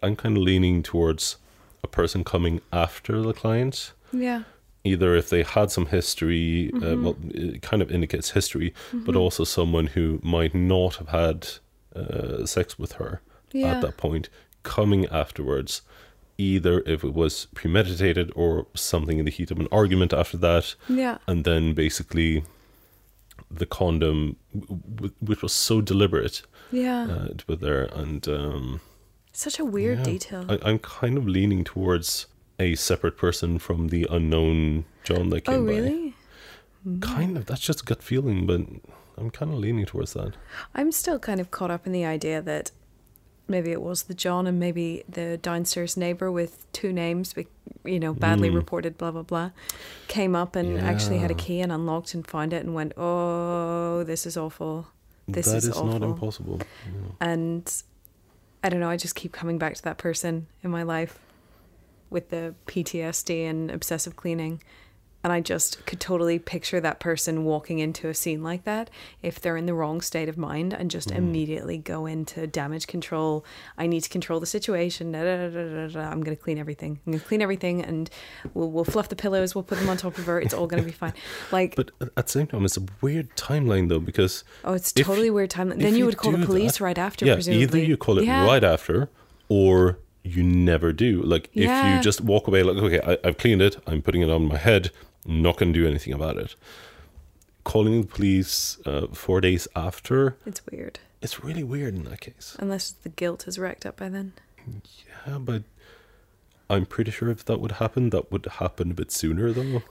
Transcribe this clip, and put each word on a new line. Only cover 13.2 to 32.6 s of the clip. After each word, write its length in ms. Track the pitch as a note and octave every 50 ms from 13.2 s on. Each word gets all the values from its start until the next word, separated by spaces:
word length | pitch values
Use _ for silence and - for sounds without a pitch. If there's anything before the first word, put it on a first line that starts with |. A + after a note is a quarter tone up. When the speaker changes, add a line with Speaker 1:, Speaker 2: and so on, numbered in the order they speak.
| - _ _ _ _ _
Speaker 2:
Yeah. 240 | - C4+ C4+ C4+ C4
Speaker 1:
at 60 | B3+
that 140 | - D#2 D2
point, 320 | - - D#2 D#2+ D#2+ D#2 - - - - _ _ _
coming 440 | - - - - G#2+ G#2 G2+ G2 F#2
afterwards, 760 | - - D#2+ C#2+ - - - D2 C2 C#2+ C2+ C2+ - - - - _ - - - - _ _ _ _ _ -
either 420 | G2 F#2+ F#2+ F#2+ E2+ F2+ F2 F2+ -
if 180 | - D#2+ D2+ -
it 100 | C2+ C#2+
was 320 | D#2+ E2 D#2+ - - - - -
premeditated 800 | - - E2 E2 G#2 G#2+ F#2 F#2 E2 F#2+ F#2 E2 F2+ E2+ E2 -
or 320 | - E2+ E2+ D#2+ D#2+ D#2 - -
something 440 | - - - - E2+ D#2 D#2 E2 D#2
in 60 | D#2
the 40 | D2+
heat 200 | - - F2 -
of 80 | E2 E2+
an 80 | E2+ -
argument 420 | - G#2+ G#2 G2 F#2 F#2 F#2 E2+
after 240 | - C#2 E2+ - - E2+
that. 360 | F2+ E2+ E2+ E2+ E2 - - - - -
Speaker 2:
Yeah. 300 | B3+ B3+ C4 B3 A3+ - - -
Speaker 1:
And 160 | F2+ E2+ D2+
then 280 | F2 E2+ D#2+ E2 D#2+
basically 720 | D#2 D#2 D#2 D#2 - - D2+ - - E2 E2 D#2+ D#2+ D2+ D2+ - - _ _ _ _ _ _ _ _ _ _ _ _ _ _ _ - - - -
the 160 | - D#2+ F2
condom, 720 | - - - F2+ F2 E2 D#2+ E2 D#2+ D#2 D2+ D2+ D2 - - _ _ - G#2
w-, 220 | - - G2 E2+ - - A2
w-, 160 | G#2+ G2+ G2+ - _
which 220 | A2+ G#2+ G#2+ -
was 100 | - -
so 280 | - - - - A2+ A2
deliberate, 640 | G#2 - G2 G2 G2+ F#2+ E2+ D2+ A1 - - - - _ _ - - -
Speaker 2:
Yeah. 320 | B3 B3+ B3 B3+ B3 A#3+ A#3+
Speaker 1:
uh, 240 | A3 E2+ F2 - -
to 160 | - E2 -
put 160 | - D#2+ D#2+
there. 240 | - D2 D2 C2+ C2 - -
And, 320 | - D2+ D2+ D#2 C#2 - D#2+
um, 520 | D2 D2 C#2+ D2 C#2+ C#2+ B1+ B1+ C2 - - - _ _ _ _ _ _ _ _
Speaker 2:
Such 260 | - - - D4 - -
a 60 | D#4+
weird 340 | B3+ G3+ G3+ G3+ A#3 B3 A3
Speaker 1:
yeah. 60 | A3+
Speaker 2:
detail. 400 | - E3+ F#3 - - - F#3 F3+ F3+
Speaker 1:
I, 100 | G#2+ - - G#2+
I'm 100 | A2 A2
kind 380 | - - - - - A#2+ B2+ C#3
of 100 | B2+ G2+
leaning 340 | F#2 F#2+ G2 G#2 G2 F#2
towards 640 | E2+ - - F#2 F#2 F#2 F2+ E2+ D#2+ - - - - - _ _ _ _ _
a 160 | -